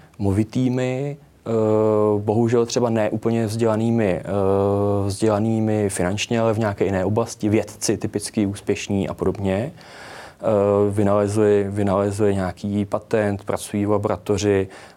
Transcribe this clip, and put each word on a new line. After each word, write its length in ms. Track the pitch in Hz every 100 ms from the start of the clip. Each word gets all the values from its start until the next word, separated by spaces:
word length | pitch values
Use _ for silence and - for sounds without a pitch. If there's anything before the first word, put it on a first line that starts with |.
| - -
movitými, 1000 | 101 98 107 127 127 127 127 131 143 143
eh, 340 | - - 117 113 107 107 110 107 107 104
bohužel 480 | 104 107 117 120 117
třeba 240 | 123 120
ne 200 | 113 107
úplně 360 | 110 117 117 110
vzdělanými, 760 | 113 113 107 113 117 104 85
eh, 20 | - 101 95 98 101 101 101 101 98
vzdělanými 840 | 98 110 104 113 113 110 107 101
finančně, 520 | 98 90 104 - 117
ale 140 | 113
v 40 | 110
nějaké 260 | 107 101
jiné 200 | 98 95
oblasti, 440 | 95 110 113 - 104
vědci 480 | 107 - - - 104
typicky 500 | 107 104 - - 98
úspěšní 600 | 98 - 98 - 101 76
a 60 |
podobně. 580 | - - 101 101 95 143 - - - - - - -
Eh, 500 | 113 104 101 101 104
vynalezli, 760 | 101 98 104 101 107 104 101 98
vynalezli 680 | 101 101 98 101 101 101
nějaký 500 | 98 90 - 101 101
patent, 600 | 98 107 - 113 104 98
pracují 420 | - 98 - 104 101
v 40 |
laboratoři, 800 | 101 104 95 - 101 104 98 95 - -